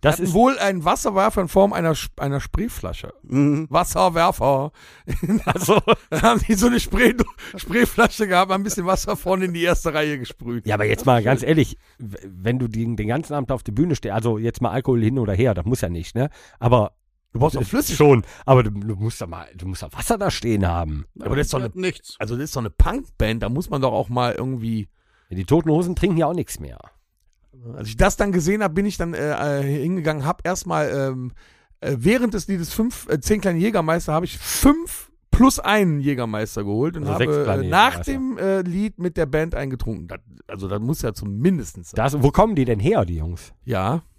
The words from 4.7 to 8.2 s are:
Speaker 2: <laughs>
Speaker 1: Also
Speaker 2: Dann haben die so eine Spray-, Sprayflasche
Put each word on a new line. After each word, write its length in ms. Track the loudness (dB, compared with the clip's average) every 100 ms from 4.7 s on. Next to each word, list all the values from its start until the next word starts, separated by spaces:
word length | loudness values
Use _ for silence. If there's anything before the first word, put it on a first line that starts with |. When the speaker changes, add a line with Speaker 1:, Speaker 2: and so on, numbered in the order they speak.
| _ -20 -20 -6
Speaker 2:
<laughs> 60 | -4 0 0
Speaker 1:
Also 360 | 0 -2 4 4 4 0 _
Speaker 2:
Dann 120 | 2
haben 180 | 4 2 2
die 60 |
so 120 | 4 4
eine 140 | 2
Spray-, 340 | 0 4 4 4 -2 -4 -18 -14
Sprayflasche 720 | -2 2 2 4 2 2